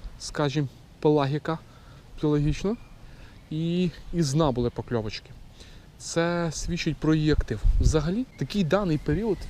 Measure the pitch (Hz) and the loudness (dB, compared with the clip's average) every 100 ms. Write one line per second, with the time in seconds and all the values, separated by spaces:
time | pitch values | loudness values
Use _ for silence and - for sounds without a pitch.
0 | - - - - 143 151 135 - - - | -14 -12 -8 -2 0 0 -2 -6 -20 0
1 | 156 151 135 147 - 160 - - - - | 2 4 2 -2 -4 -6 -8 -20 -20 -20
2 | - - 151 147 147 143 190 240 - - | -18 -2 2 2 2 0 -2 -4 -8 -20
3 | - - - - - 156 165 175 180 - | -20 -20 -20 -20 -8 -4 0 2 0 -2
4 | - 170 151 147 156 120 120 - - 117 | -4 0 2 4 2 2 0 -4 -4 -2
5 | 107 - - - - - - - - - | -2 -8 -12 -20 -20 -20 -20 -20 -20 -16
6 | - 165 170 175 170 - - 175 160 143 | -6 0 0 0 -2 -4 -4 -2 -2 0
7 | 151 160 151 143 - 110 - - 120 156 | 2 4 4 2 2 2 4 6 6 4
8 | 151 208 254 - 139 202 156 190 190 151 | 2 -2 -4 -6 -4 0 2 2 2 0
9 | - 156 226 165 - | 0 0 0 -2 -2